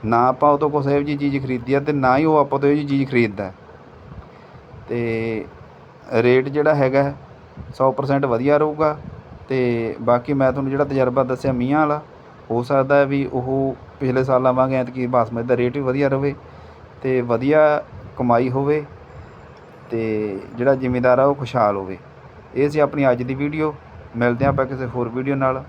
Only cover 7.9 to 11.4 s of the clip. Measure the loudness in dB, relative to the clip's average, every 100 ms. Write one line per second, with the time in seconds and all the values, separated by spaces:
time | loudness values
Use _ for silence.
7.9 | 0 0 0 2 0 2 2 2 0 -2
8.9 | -2 -12 -16 -18 -20 -4 0 0 0 -4
9.9 | -4 2 2 2 0 2 0 -4 -2 0
10.9 | 2 2 0 -2 -2